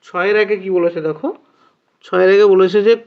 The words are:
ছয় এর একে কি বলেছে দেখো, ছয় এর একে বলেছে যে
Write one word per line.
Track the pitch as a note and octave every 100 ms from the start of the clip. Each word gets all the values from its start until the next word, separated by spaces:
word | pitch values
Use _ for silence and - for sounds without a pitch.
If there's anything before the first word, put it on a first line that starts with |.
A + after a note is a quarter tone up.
ছয় | _ F3+ F#3
এর | G#3
একে | G#3 G#3
কি | F#3+
বলেছে | F3+ E3+ E3+
দেখো, | D#3 D3+ C#4+ - _ _ _ _ _ _
ছয় | - F#3
এর | F#3
একে | G3 G#3
বলেছে | F#3+ F#3 G3+
যে | G#3 A3+